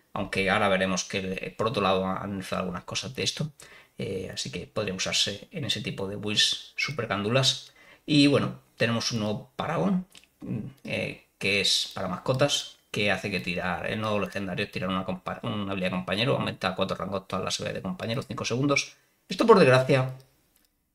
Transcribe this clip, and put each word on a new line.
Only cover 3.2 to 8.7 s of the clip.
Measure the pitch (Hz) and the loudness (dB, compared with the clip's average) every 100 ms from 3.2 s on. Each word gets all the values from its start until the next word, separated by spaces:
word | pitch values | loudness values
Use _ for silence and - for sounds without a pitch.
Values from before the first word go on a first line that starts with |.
esto, | 101 - 156 - - - - - | -2 -2 -4 -8 -20 -20 -16 -8
eh, | 98 95 95 | -6 -4 -6
así | - - | -8 -8
que | 87 82 | -8 -8
podría | - 101 | -4 -4
usarse | 92 85 - - 101 - | -4 -2 0 0 -4 -10
en | 180 113 | -6 -4
ese | 110 | -4
tipo | - - 98 | -4 -6 -6
de | 104 | -6
builds | 104 107 - - - - | -2 2 2 0 -8 -6
súper | - - 113 | -4 -4 -2
gandulas. | 98 101 127 135 - - - - - - | -2 2 4 4 0 -4 -20 -20 -10 2
Y | 147 143 | 6 8
bueno, | 127 110 - _ | 6 2 -4 _